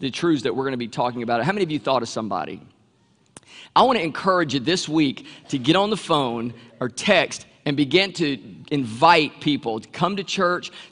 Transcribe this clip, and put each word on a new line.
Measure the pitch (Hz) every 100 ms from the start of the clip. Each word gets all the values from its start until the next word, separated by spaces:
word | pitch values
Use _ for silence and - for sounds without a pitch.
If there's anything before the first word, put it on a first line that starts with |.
the | 135
truths | - 170 151
that | 127
we're | 110
gonna | 135 127
be | 117
talking | 147 123 120
about. | 117 120
How | 113
many | 202
of | 180
you | 151
thought | - 131
of | 113
somebody? | - 107 95 73 87 - _ _ _ _ _ _ - _ - -
I | 151
wanna | 240 233
encourage | 165 - 190 185 160
you | 135
this | 120 180 -
week | 156 143 - - - -
to | 143
get | 123 175
on | 208
the | 214
phone | - 156 131 117 117 113 - -
or | 127
text | - - 185 139 - - _
and | -
begin | 143 139 165 196
to | - 156 135 - 82 -
invite | 147 120 113 165 170 151 -
people | 151 139 117 110
to | -
come | - 170 196
to |
church, | 170 - 180 175 - - -